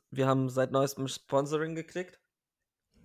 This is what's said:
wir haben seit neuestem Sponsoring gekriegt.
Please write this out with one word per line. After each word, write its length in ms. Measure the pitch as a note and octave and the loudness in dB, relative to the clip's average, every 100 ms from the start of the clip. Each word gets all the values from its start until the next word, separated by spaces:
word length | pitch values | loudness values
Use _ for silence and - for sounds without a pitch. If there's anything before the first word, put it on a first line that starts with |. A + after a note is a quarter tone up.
| _ | _
wir 160 | C3 C3 | 0 2
haben 240 | C3+ C3 | 4 2
seit 220 | B2+ C3 | 0 2
neuestem 360 | C3 C3+ - C3+ | 2 0 -2 -6
Sponsoring 680 | - - C#3 C#3+ D3+ D#3+ | -8 -2 0 0 -2 -4
gekriegt. 460 | D#3+ D#3+ F3+ F3+ - _ _ _ _ _ _ _ _ | -6 -8 -8 -8 -14 _ _ _ _ _ _ _ _